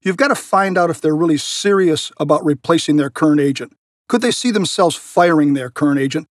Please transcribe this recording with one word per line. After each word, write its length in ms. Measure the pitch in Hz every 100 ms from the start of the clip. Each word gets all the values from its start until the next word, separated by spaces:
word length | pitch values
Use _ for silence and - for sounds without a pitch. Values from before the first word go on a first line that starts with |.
You've 160 | 185 180
got 120 | 285
to 60 | 240
find 420 | - 190 196 185
out 120 | 170
if 120 | 160
they're 140 | 160 156
really 220 | 170 147
serious 760 | - - 202 196 180 156 - _
about 260 | 147 151 156
replacing 500 | 143 - 165 - 151
their 140 | 139
current 320 | - 156 147
agent. 320 | 143 135 120 _ _ _ _
Could 140 | 233
they 100 | 240
see 180 | - 247
themselves 460 | 214 175 - 175 -
firing 580 | - - 175 160 147
their 160 | 139 123
current 300 | - 147 139
agent 260 | 135 139 120